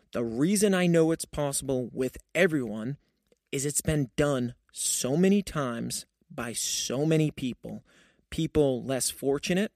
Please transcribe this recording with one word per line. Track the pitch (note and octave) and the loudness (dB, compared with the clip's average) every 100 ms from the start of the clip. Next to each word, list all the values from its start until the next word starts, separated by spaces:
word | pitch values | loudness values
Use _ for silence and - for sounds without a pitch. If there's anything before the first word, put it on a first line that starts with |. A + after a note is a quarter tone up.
| _ | _
The | - | -6
reason | A#2+ A2+ D#3 G#3 G#3 | -4 0 2 4 4
I | F#3 F3+ | 4 4
know | E3+ D#3+ | 6 4
it's | E3 - | 2 -4
possible | - C#3+ C#3+ C3+ C3 B2 | -4 -4 -2 -2 -2 -2
with | A2 B2+ - - | -4 -4 -6 -6
everyone | D#3 F#3 D#3 A#2+ G#2+ A2+ C#3+ _ _ _ _ _ | 2 2 2 -2 -6 -8 -8 _ _ _ _ _
is | C#3+ C#3 | -4 -4
it's | - | -4
been | - D#3 C3+ - | 0 0 0 0
done | D3 C3+ B2 B2 _ | 0 0 -4 -8 _
so | - - - B2 D3 | -6 -4 -2 0 4
many | F#3+ G3+ | 4 4
times | F#3+ D#3+ C3+ A#2 A#2+ - - _ - | 0 -4 -6 -6 -6 -8 -10 _ -16
by | - A#2+ | -10 -8
so | G#2+ - - - A#2+ D#3 | -6 -4 -4 -2 0 2
many | D#3+ D#3 | 2 2
people. | - B2+ A2+ A#2 G#2+ - _ _ _ - | -2 -6 -8 -10 -14 -16 _ _ _ -12
People | - D#3+ - C#3+ B2+ | -6 -2 2 2 2
less | A2+ C3 - | -2 -2 -4
fortunate | - C3 C#3 - F#3 A3 | -4 -2 0 0 0 -2